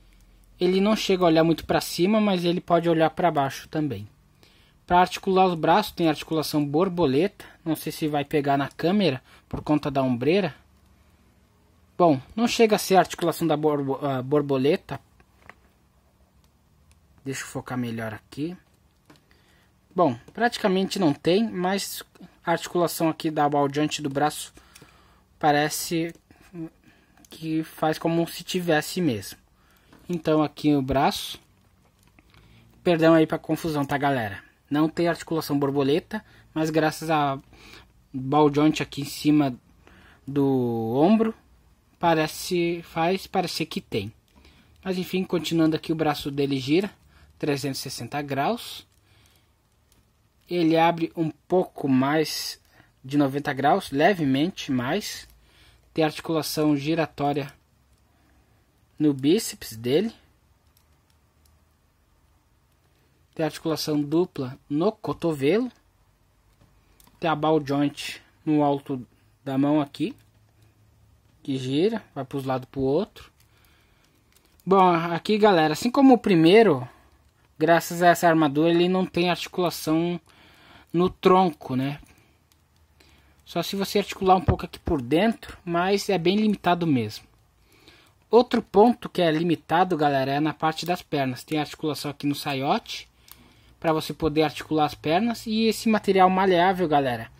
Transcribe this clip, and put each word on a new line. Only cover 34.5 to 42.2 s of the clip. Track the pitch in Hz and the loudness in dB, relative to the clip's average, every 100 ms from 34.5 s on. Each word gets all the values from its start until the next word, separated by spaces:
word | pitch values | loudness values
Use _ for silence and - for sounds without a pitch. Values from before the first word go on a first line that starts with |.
| _ - | _ -6
Não | 143 156 | -2 0
tem | - 170 | 0 -2
articulação | 160 - 160 - 143 | -2 -4 -6 -2 -2
borboleta, | 139 139 135 160 - 220 - - _ | 0 0 0 0 -2 -10 -12 -20 _
mas | 156 160 | -4 -2
graças | 156 156 - 160 | 0 0 -2 -2
a | 156 143 135 - - - - - _ _ | 0 0 -4 -10 -20 -20 -20 -20 _ _
ball | 135 131 147 151 | -10 0 4 4
joint | 143 151 147 | 4 2 2
aqui | 139 - | -4 -8
em | 139 | -10
cima | - 151 151 139 120 _ _ _ - - _ - | -4 2 2 2 -4 _ _ _ -20 -20 _ -6
do | 143 139 135 120 117 113 127 | 0 2 2 0 -2 -2 2
ombro, | 170 220 220 - _ _ _ _ _ _ | 4 4 2 -4 _ _ _ _ _ _
parece, | 170 160 | 0 2